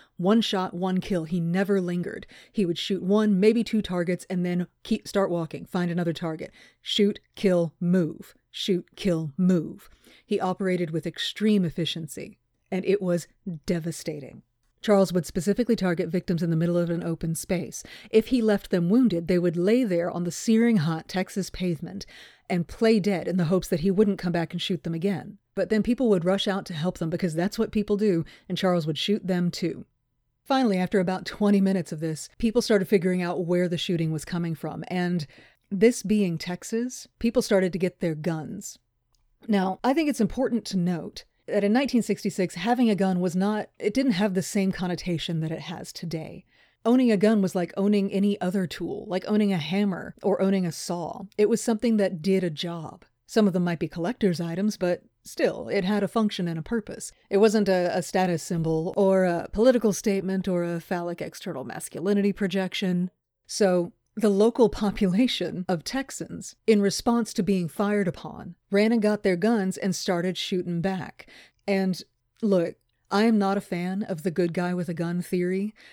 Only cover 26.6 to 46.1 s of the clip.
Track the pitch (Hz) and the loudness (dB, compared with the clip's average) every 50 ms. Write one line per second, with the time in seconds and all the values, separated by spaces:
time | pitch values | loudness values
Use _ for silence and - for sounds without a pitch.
26.6 | 190 - 180 151 156 180 175 - 175 160 175 170 - 175 156 165 175 - - - | -4 -8 -6 -4 -4 -4 -4 -4 -4 -4 -2 -2 -2 -2 0 0 -2 -2 0 -2
27.6 | 220 214 - 214 202 - 208 196 214 208 175 165 160 - - - _ - 180 - | -2 -2 0 -2 0 0 0 2 2 2 2 2 0 -4 -8 -18 _ -8 -4 0
28.6 | 190 185 180 175 151 160 151 - - - 202 - - 180 185 180 175 175 - - | 2 2 2 2 0 -2 -2 -2 0 0 0 0 0 -2 0 0 0 0 -2 -2
29.6 | 190 160 - - - - _ _ _ _ _ _ _ _ _ _ _ - 269 269 | -4 -4 -4 -6 -12 -18 _ _ _ _ _ _ _ _ _ _ _ 0 2 2
30.6 | 262 226 190 185 180 175 - 196 180 180 185 185 - - - - 208 202 208 196 | 4 4 2 2 0 2 2 2 2 0 -2 -4 -6 -8 -4 0 2 4 4 6
31.6 | 196 190 190 185 160 - 175 151 165 160 156 - - - _ - 233 226 214 247 | 4 4 2 0 -2 -4 -6 -6 -4 -4 -6 -6 -10 -14 _ -2 -2 0 2 2
32.6 | 226 - 226 196 190 - 214 190 160 190 185 180 180 175 180 - 180 160 180 175 | 2 4 4 2 4 4 2 2 2 2 0 0 0 -2 -2 -4 -2 0 0 2
33.6 | 180 175 175 160 - - 180 165 165 160 160 151 - - 185 170 170 165 160 - | 2 0 -2 -2 -2 -2 -2 0 0 0 -2 -4 -6 -6 -4 -4 -2 -2 -4 -6
34.6 | - 156 - - 165 - 180 185 180 175 180 175 147 - - - - _ _ _ | -6 -8 -8 -10 -8 -6 -4 -2 0 0 0 -2 -4 -6 -12 -20 -20 _ _ _
35.6 | _ - 202 185 208 240 240 - - 185 214 214 202 175 165 151 - 180 180 175 | _ -8 0 4 4 4 4 4 0 0 2 2 2 0 -2 -4 -6 -8 -8 -8
36.6 | - - 226 226 240 254 - - - - _ - - 233 - 254 - - 214 190 | -8 -6 -4 -4 -4 -6 -8 -12 -18 -18 _ -4 -2 0 2 2 2 4 4 2
37.6 | 190 180 160 180 185 180 - - 190 170 156 151 156 180 165 160 156 - - 196 | 2 2 0 -2 -2 -2 -2 -2 -2 -2 -2 -2 -2 -4 -4 -4 -6 -8 -10 -12
38.6 | - - - - _ _ _ _ _ _ _ _ _ _ _ _ - - 208 196 | -12 -14 -18 -20 _ _ _ _ _ _ _ _ _ _ _ _ -4 0 2 2
39.6 | 185 190 185 - - 240 269 330 320 294 269 - 214 - - 247 269 - 233 220 | 2 0 -2 0 0 2 2 2 2 2 2 2 0 0 0 0 -2 0 0 -2
40.6 | - - - 190 175 175 180 156 - - - - - _ _ _ _ - - 208 | -4 -2 -2 0 0 0 0 -2 -4 -8 -12 -16 -18 _ _ _ _ -4 -2 0
41.6 | 202 202 214 254 285 233 - 233 - - 196 - - 202 - - 185 170 - 175 | 2 4 4 2 2 2 2 0 0 0 -2 -2 -2 -4 -2 -2 -2 -2 -4 -4
42.6 | 175 233 247 240 247 226 208 170 196 190 185 180 180 185 175 185 190 208 214 214 | -2 0 2 2 2 2 2 2 2 2 2 0 0 0 0 0 0 0 0 -2
43.6 | - - _ - - 208 208 254 277 277 196 170 208 214 185 185 - - - 208 | -4 -8 _ -6 -4 -2 0 0 2 2 2 2 0 0 0 -2 -4 -2 0 0
44.6 | 190 190 185 - 185 180 175 - - 180 175 147 - - 170 160 160 160 160 156 | 0 0 0 -2 -2 -4 -4 -4 -4 -4 -4 -4 -4 -4 -4 -4 -4 -4 -6 -8
45.6 | 151 165 175 - 175 - - - - 170 | -8 -10 -10 -12 -12 -14 -14 -12 -10 -8